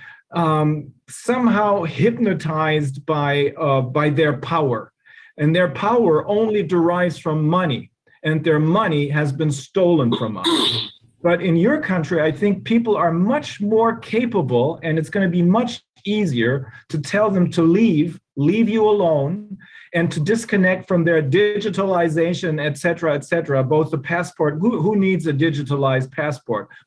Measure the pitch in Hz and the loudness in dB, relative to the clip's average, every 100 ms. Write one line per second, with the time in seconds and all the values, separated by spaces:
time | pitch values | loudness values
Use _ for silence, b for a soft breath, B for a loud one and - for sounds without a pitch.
0 | B B _ 170 165 156 151 151 - - | B B _ -2 0 2 0 -2 -6 -20
1 | _ - - 247 240 202 214 202 160 123 | _ -12 -4 0 2 2 2 0 -2 0
2 | 196 233 220 156 151 156 156 156 143 135 | 0 2 -2 0 -2 -2 0 0 -2 -6
3 | - 151 143 143 143 - 156 135 123 143 | -4 -2 0 0 0 -2 0 0 0 0
4 | 151 147 151 143 - 165 143 113 - _ | 0 2 0 0 -2 -2 0 -2 -8 _
5 | B B B - 147 165 180 127 202 240 | B B B -2 0 2 0 0 0 2
6 | 214 151 - 208 220 208 - 175 165 175 | 4 2 2 0 0 0 0 2 2 2
7 | 180 - 170 156 151 175 180 113 90 _ | 0 -2 -4 0 2 2 0 -4 -8 _
8 | _ b 156 156 160 151 156 185 214 151 | _ b -2 -2 2 2 2 2 0 0
9 | 143 147 147 135 156 143 - 196 180 170 | 0 0 -2 -2 -2 -2 -4 0 2 4
10 | 120 117 113 101 92 104 - - - - | 2 0 -4 -4 -2 0 0 -2 -8 -14
11 | _ _ 170 170 185 165 202 302 302 185 | _ _ 0 0 2 2 2 0 -2 -4
12 | 151 170 156 151 208 196 - 226 233 196 | 0 0 0 0 0 -2 0 0 2 0
13 | 170 165 196 285 294 - 202 220 226 233 | 2 2 0 0 -4 -6 0 2 2 0
14 | - 220 247 214 127 123 135 165 165 156 | -4 -2 0 -2 0 0 0 -2 -2 -2
15 | 156 208 190 175 175 214 240 - _ _ | -2 0 0 2 4 4 0 -6 _ _
16 | 196 214 196 120 113 139 135 B B 156 | -4 -2 0 0 0 0 -6 B B -8
17 | - 196 214 190 175 - 165 180 226 160 | -4 0 0 2 0 2 4 4 4 2
18 | 170 - _ - 143 208 214 220 214 208 | 0 -4 _ -2 0 2 2 2 2 2
19 | 175 156 139 196 208 196 B B B 170 | 2 2 0 -6 -10 -18 B B B -2
20 | 170 - 147 226 - 202 185 185 - 180 | -2 -2 -2 -2 0 0 2 0 0 0
21 | 165 165 143 165 208 208 214 190 196 180 | 2 2 2 2 2 0 -4 -2 -2 0
22 | 170 156 165 180 180 151 151 147 175 170 | 0 0 0 -2 -4 -2 -4 -2 -2 -2
23 | 160 151 - 170 165 135 127 151 156 156 | -2 -2 -2 -4 0 0 2 0 0 -4
24 | - 170 170 - 151 151 202 214 165 208 | -4 -6 -6 -2 -2 0 -2 0 0 2
25 | 190 185 156 143 165 143 139 143 135 131 | 2 0 -2 0 0 0 -4 0 0 0
26 | 131 - 147 143 - 107 - B | -2 -4 -6 -6 -6 -6 -6 B